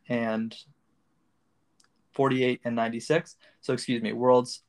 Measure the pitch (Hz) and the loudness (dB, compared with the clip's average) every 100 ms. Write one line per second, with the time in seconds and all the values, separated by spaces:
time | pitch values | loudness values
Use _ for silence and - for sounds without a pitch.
0 | - 120 117 110 113 - - _ _ _ | -6 -4 -2 -2 -4 -10 -20 _ _ _
1 | _ _ _ _ _ _ _ _ _ _ | _ _ _ _ _ _ _ _ _ _
2 | _ - 135 131 123 120 120 117 113 117 | _ 0 0 2 0 0 -4 -2 -2 -4
3 | - 160 - - _ _ - 127 - 120 | 0 0 -2 -12 _ _ -4 -4 -2 -4
4 | 107 117 123 123 127 - | -2 0 4 4 4 -6